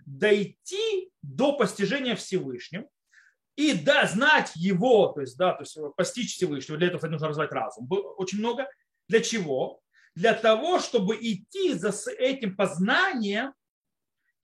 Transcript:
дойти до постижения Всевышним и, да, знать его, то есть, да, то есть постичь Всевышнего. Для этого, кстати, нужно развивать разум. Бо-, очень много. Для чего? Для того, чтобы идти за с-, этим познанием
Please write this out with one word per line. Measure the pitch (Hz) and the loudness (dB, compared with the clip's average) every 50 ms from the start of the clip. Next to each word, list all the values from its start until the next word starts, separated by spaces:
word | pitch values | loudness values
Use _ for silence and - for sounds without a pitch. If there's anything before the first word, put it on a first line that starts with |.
| - | -18
дойти | 143 139 135 196 214 202 202 190 - - _ - - 370 403 453 440 415 370 370 - _ _ | -14 -4 2 4 4 4 4 2 -2 -8 _ -14 -8 -6 -4 -2 -2 -2 -2 -4 -8 _ _
до | - 139 131 151 262 294 277 | -14 -8 -2 2 2 2 4
постижения | 277 220 185 - - 196 180 262 285 254 247 214 | 2 0 0 0 -2 -2 0 0 0 -2 -2 -4
Всевышним | - - - 190 170 143 135 123 120 - - 156 196 294 - _ _ _ _ _ _ _ _ _ _ _ _ - | -4 -4 -4 -4 -2 -2 -4 -8 -10 -10 -10 -12 -12 -12 -14 _ _ _ _ _ _ _ _ _ _ _ _ -4
и, | 269 302 302 240 | 0 2 2 2
да, | 170 147 - 302 277 220 | 2 4 4 4 4 4
знать | 156 160 214 277 302 302 254 - - - | 2 2 2 4 4 4 4 2 0 -4
его, | 160 175 196 185 170 226 254 233 202 175 | -2 0 2 2 4 4 6 6 6 6
то | - - 147 | 4 2 -4
есть, | 139 120 - | -8 -6 -2
да, | 139 185 180 - | 0 0 0 0
то | - | -2
есть | 143 - - 156 151 143 - | -6 -14 -12 -12 -12 -8 -4
постичь | - 175 170 - 247 220 185 - | -2 -4 -2 -2 -6 -6 -6 -4
Всевышнего. | - 185 156 147 131 - - 151 | -4 -2 -2 -4 -4 -8 -6 -4
Для | 151 175 | 0 0
этого, | 175 175 | 0 -2
кстати, | 147 160 160 165 | -2 -6 -6 -6
нужно | 143 156 156 | -4 -4 -4
развивать | 147 156 147 - 143 | -2 -2 -4 -2 -2
разум. | 131 113 - - 110 123 | -4 -6 -6 -8 -10 -8
Бо-, | 127 185 202 - - - | -4 -4 -4 -4 -4 -6
очень | - 185 185 196 208 | -8 -6 -4 -4 -2
много. | 214 240 233 254 262 277 - _ _ _ _ _ _ | -2 -2 -2 -4 -6 -8 -10 _ _ _ _ _ _
Для | - 202 220 | 0 2 2
чего? | 226 - 233 220 175 151 131 131 170 - - - _ _ _ _ _ _ - | 2 0 -4 -4 -2 -2 -2 -2 -2 -4 -8 -14 _ _ _ _ _ _ -6
Для | 160 185 226 - | 0 2 2 2
того, | - - 220 220 220 285 339 359 285 | 4 4 4 4 4 2 0 0 0
чтобы | - - - 226 185 190 226 | 0 0 0 0 2 0 -2
идти | - 226 226 202 - - _ - 392 381 330 240 | -2 -2 -4 -4 -4 -6 _ -4 -2 0 0 0
за | 165 180 208 - | 0 -2 -4 -4
с-, | - - 247 | -4 -8 -8
этим | - - 254 262 269 269 226 190 190 | -4 0 0 0 0 0 -4 -4 -2
познанием | - 196 - - 165 190 226 277 349 381 392 330 240 208 196 202 220 262 277 - _ _ _ _ _ _ _ _ _ _ _ _ _ _ _ _ _ | 0 0 0 0 0 2 2 4 4 2 2 0 -2 -2 -2 -2 -2 -4 -6 -8 _ _ _ _ _ _ _ _ _ _ _ _ _ _ _ _ _